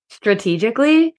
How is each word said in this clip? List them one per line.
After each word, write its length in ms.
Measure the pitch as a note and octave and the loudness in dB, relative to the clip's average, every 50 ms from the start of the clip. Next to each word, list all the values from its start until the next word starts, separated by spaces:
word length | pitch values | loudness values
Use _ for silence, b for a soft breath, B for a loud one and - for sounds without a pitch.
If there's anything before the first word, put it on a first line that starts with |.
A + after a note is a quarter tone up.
| _ _ | _ _
Strategically, 1040 | - - - G#3 G3+ F3+ - F#3 E3+ E3+ F#3 A3 A#3 C4 C#4 D4+ D#4 D#4 E4 E4 - | -20 -6 -2 -2 -2 -2 -2 -4 -2 -2 -2 -4 -2 0 0 2 2 2 2 0 -4